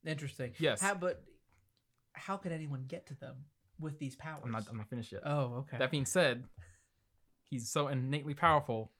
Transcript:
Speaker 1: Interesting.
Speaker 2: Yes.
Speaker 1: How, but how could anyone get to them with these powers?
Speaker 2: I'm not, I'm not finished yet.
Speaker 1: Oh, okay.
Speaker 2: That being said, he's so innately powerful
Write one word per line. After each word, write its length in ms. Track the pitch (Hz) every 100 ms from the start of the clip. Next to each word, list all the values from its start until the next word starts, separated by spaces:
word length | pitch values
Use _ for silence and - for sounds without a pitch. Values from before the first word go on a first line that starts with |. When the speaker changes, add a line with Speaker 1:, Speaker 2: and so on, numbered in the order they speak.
| 156
Speaker 1:
Interesting. 460 | 151 143 - 123 -
Speaker 2:
Yes. 200 | 156 110
Speaker 1:
How, 140 | 190
but 300 | 196 180 - - - _ _ _ _ _ _ _
how 240 | - - 196
could 160 | 190
anyone 320 | 160 156 135 131
get 200 | 165 -
to 60 |
them 200 | 135 131 131 143 _ _ -
with 180 | 156 147
these 160 | 139
powers? 280 | - 160 151
Speaker 2:
I'm 80 | 120
not, 120 | 113 104
I'm 60 | 117
not 120 | 104
finished 220 | 123 113
yet. 120 | 95 147
Speaker 1:
Oh, 280 | 147 127 120 139
okay. 120 | 123
Speaker 2:
That 120 | 131
being 160 | 151 135
said, 380 | 185 156 123 131 - - - _ _ _ _ _ _ _
he's 180 | 135 113
so 200 | 156 143
innately 460 | 135 131 147 147
powerful 580 | 143 170 151 143 113 110 _